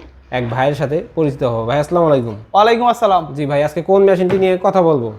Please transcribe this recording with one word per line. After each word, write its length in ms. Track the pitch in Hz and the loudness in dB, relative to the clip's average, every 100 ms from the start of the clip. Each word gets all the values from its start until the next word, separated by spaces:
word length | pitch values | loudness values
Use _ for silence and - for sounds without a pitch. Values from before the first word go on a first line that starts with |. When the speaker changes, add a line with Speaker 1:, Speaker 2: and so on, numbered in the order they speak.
| - - _ | -14 -20 _
Speaker 1:
এক 180 | 127 120 | -6 -4
ভাইয়ের 260 | 123 139 147 | -2 -2 -2
সাথে 280 | 135 156 - - | -2 -4 -4 -2
পরিচিত 280 | 151 135 | -2 -2
হব। 220 | 131 113 113 | -4 -2 -2
ভাই, 140 | 143 | -2
আসসালামু 280 | 147 175 165 | 0 0 2
আলাইকুম। 280 | 139 117 104 113 | 2 0 -8 -2
Speaker 2:
ওয়ালাইকুম 340 | 190 220 233 240 | 2 2 2 0
আসসালাম। 460 | 226 214 185 151 | 0 0 0 -2
Speaker 1:
জি 120 | 139 143 | -6 -4
ভাই, 180 | 143 | -2
আজকে 180 | 147 170 | -2 -4
কোন 220 | 160 196 | 0 4
মেশিনটি 360 | 196 180 180 190 | 4 4 2 2
নিয়ে 180 | 190 185 | 0 0
কথা 180 | 196 185 | 0 2
বলবো? 320 | 165 147 117 | 2 2 -2